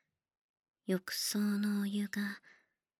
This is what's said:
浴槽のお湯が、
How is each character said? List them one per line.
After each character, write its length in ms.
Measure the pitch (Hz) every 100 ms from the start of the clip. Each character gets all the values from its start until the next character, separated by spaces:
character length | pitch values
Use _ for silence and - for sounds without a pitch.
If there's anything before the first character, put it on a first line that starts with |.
| _ _ _ _ _ _ _ _ -
浴 280 | 185 -
槽 240 | - - 208
の 440 | 208 202 208 202
お 40 | 202
湯 220 | 202 202
が、 320 | 202 202 202 - - _ _ _